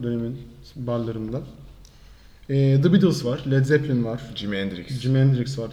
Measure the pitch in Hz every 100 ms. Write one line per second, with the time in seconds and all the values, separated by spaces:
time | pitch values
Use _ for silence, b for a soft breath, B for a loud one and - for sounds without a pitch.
0 | 120 117 117 135 - - - 139 123 120
1 | 113 110 110 127 - - - - - b
2 | b b b b - 139 135 139 170 190
3 | 185 143 120 139 135 135 135 151 147 123
4 | 113 117 - - 104 98 98 87 85 131
5 | 123 131 135 127 120 - 113